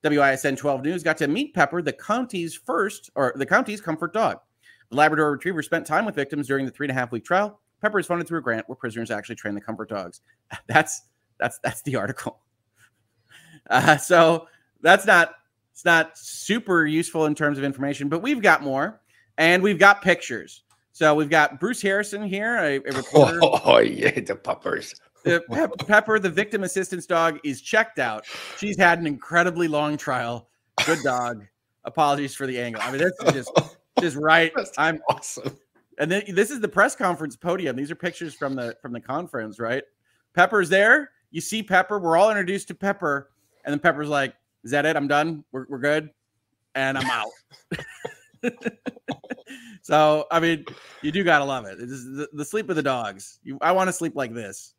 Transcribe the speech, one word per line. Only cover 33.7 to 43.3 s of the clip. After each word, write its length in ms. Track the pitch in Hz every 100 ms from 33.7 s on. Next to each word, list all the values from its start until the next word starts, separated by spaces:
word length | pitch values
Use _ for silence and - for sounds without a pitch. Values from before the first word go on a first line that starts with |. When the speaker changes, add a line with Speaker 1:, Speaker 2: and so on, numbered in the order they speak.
| _ _
Speaker 2:
<laughs> 120 | -
Speaker 1:
just 180 | 175 139
right. 340 | 156 165 165 165
Speaker 2:
That's 220 | - -
Speaker 1:
I'm 220 | 156 156 -
Speaker 2:
awesome. 480 | - - - 135 - _ _ _ -
Speaker 1:
And 140 | 151
then 120 | 190 202
this 240 | 180 214
is 80 | 277
the 80 | 208
press 280 | - 208 -
conference 400 | 196 170 156 131
podium. 400 | 175 190 160 123
These 140 | 143
are 60 | 160
pictures 380 | 175 170 165 -
from 200 | 143 135
the, 200 | 120 -
from 100 | 135
the 80 | 120
conference, 600 | - 143 175 127 110 104
right? 240 | 113 131 - _ _ _ _ -
Pepper's 340 | 180 214 170
there. 420 | 190 214 285 277 _ _
You 100 | 160
see 220 | - 220
Pepper. 360 | 208 185 185 208
We're 180 | 170 165
all 120 | 214
introduced 380 | 208 180 196 -
to 80 | 175
Pepper. 560 | 196 196 160 139 -